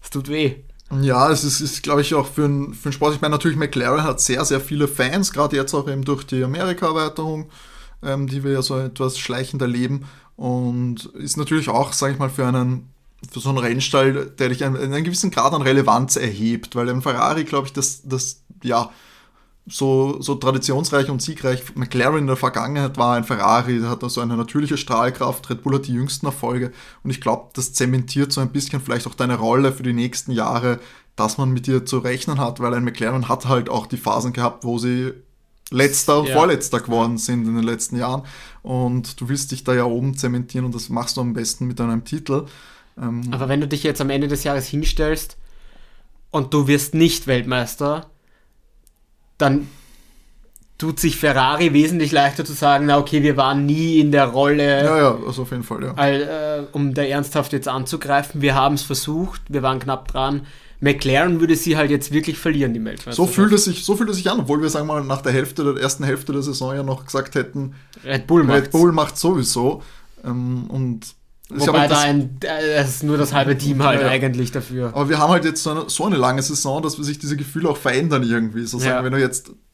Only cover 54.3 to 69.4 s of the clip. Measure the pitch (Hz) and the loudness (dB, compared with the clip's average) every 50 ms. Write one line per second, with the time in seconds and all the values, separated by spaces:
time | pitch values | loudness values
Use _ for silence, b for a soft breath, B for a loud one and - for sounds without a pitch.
54.3 | 117 131 139 143 147 147 143 143 143 139 143 151 160 156 147 135 117 117 - - | 4 2 4 4 4 4 4 4 4 4 4 4 4 6 6 4 4 2 -4 -6
55.3 | 123 131 127 127 135 123 117 - 113 - 131 131 127 139 143 139 139 139 143 151 | -6 -6 -6 -6 -6 -8 -6 -6 -8 -6 -6 -6 -2 0 2 2 2 2 0 -2
56.3 | 160 156 151 151 151 147 143 139 - 147 143 139 127 143 143 135 139 143 143 143 | -4 -4 -4 -4 -4 -4 -6 -6 -4 -2 -2 0 0 0 -2 0 0 -2 -4 -2
57.3 | - 156 139 - - 139 131 139 127 131 131 127 - 156 - 139 143 139 143 - | -2 -2 -2 0 -2 -4 -4 -2 -4 -4 -4 -4 -6 -6 -2 0 0 0 0 0
58.3 | - 151 139 143 131 135 131 143 147 139 - - 143 131 - - 151 160 180 185 | -6 0 0 2 4 4 4 2 2 0 -2 -4 -4 -4 -4 -4 -2 -2 -2 -4
59.3 | - - - - 143 143 131 131 131 131 123 135 135 131 - - - 135 131 135 | -6 -10 -12 -6 -4 -2 0 0 -2 -2 -2 -4 -6 -6 -6 -6 -4 -2 -2 -2
60.3 | 143 143 139 B B B B B B B - 139 143 139 - 135 131 139 160 180 | -2 -4 -6 B B B B B B B 2 2 2 2 2 2 2 4 4 4
61.3 | 175 165 165 165 165 151 - 170 156 156 151 143 147 143 139 - 143 151 156 - | 2 2 4 4 2 2 2 0 2 2 4 2 2 0 0 0 -2 -2 0 -2
62.3 | 156 - - 170 156 147 139 127 113 117 110 110 104 - - - 120 - 175 175 | -6 -4 -2 -2 0 2 0 0 0 -2 -4 -8 -8 -10 -12 -8 0 0 0 2
63.3 | - - 196 214 202 202 214 202 180 - - - 202 214 240 214 208 185 180 190 | 4 4 6 6 6 6 4 2 -2 -4 0 -2 0 0 2 -2 -2 -2 -2 -2
64.3 | 196 240 160 123 147 151 156 156 156 156 147 156 151 151 143 135 135 131 135 135 | 0 0 0 0 0 0 2 0 -2 -2 -2 -2 -2 -4 -2 -2 -4 -2 0 0
65.3 | 127 135 127 127 135 - 151 143 139 - 127 135 135 - 147 139 127 123 135 - | 0 0 0 -2 -4 -2 0 0 0 0 -2 -2 -2 -2 -2 -2 -2 -2 -4 -4
66.3 | 143 139 139 147 135 131 131 127 135 139 139 135 135 131 - - - 135 131 - | -4 -4 -2 -4 -4 -4 -4 -4 -4 -4 -4 -4 -4 -6 -6 -4 -4 -4 -4 -2
67.3 | - 143 123 - - 143 139 135 139 B B B B B - 131 135 131 - - | -2 -2 -2 -2 -4 -8 -8 -8 -10 B B B B B -8 -4 -4 -4 0 4
68.3 | 165 170 156 139 139 143 139 139 - 165 170 175 165 160 151 147 - - - 165 | 6 6 6 8 6 4 4 4 4 6 6 6 6 4 2 0 0 -2 0 2
69.3 | 190 160 | 2 2